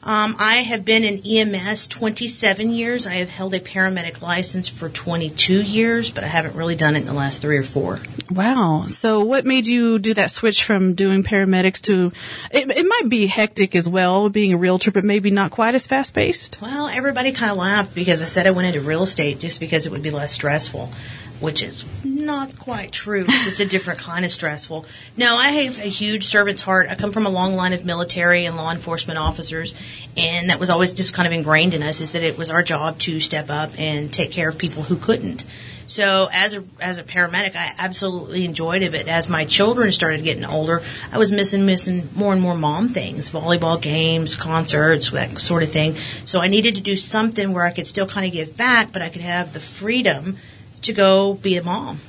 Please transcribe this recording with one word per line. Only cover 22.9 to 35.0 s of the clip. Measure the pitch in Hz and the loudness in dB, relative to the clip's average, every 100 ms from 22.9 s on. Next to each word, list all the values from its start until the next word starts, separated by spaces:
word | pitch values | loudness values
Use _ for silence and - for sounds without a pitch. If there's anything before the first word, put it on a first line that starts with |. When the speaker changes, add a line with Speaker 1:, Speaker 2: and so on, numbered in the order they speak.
Speaker 1:
true. | - 202 208 185 | -8 -4 -2 2
It's | 262 | 2
just | 233 190 | 2 0
a | |
different | 202 190 180 170 | 0 0 -2 -8
kind | - 170 | -6 -4
of | 180 | -2
stressful. | - 160 147 - 160 160 - - - | -2 -4 -6 -8 -10 -12 -18 -16 0
No, | 240 233 | 2 4
I | 269 | 4
have | 294 269 233 | 2 0 -2
a | |
huge | 208 196 208 214 196 | -6 -4 -2 -2 2
servant's | 208 202 196 | 2 2 0
heart. | - 190 180 | 0 2 2
I | - | 0
come | 208 | -4
from | 208 208 | 0 0
a | |
long | 185 185 | 2 2
line | 190 180 | 2 0
of | 180 | -2
military | 180 170 175 180 175 175 170 | -2 -4 -2 0 4 4 2
and | 165 | -4
law | 160 | -4
enforcement | 165 - 165 - 160 | -4 -4 -6 -4 -2
officers, | 156 156 160 160 165 - - - - - | -2 -2 -6 -6 -8 -10 -16 -16 -12 -2
and | 165 170 175 | 0 0 0
that | 170 | 0
was | 180 | 2
always | 170 180 | 4 4
just | 180 185 | 2 -2
kind | - 175 | 2 0
of | |
ingrained | 165 151 156 175 | 2 4 4 4
in | 165 | 2
us, | 147 151 | 0 -2
is | 160 | -2
that | 170 | -2
it | 165 - | -2 -2
was | 160 | -2
our | 165 | 0
job | 170 160 156 156 | 2 0 -2 -2
to | - 160 | -4 -2
step | 156 156 143 | -2 -2 -4
up | 143 156 - | -4 -4 -4
and | 156 147 147 | -4 -2 -4
take | - 165 | -4 -4
care | - 160 | 0 -2
of | 156 | -2
people | 170 147 | -4 -4
who | 147 | -2
couldn't. | 175 | -2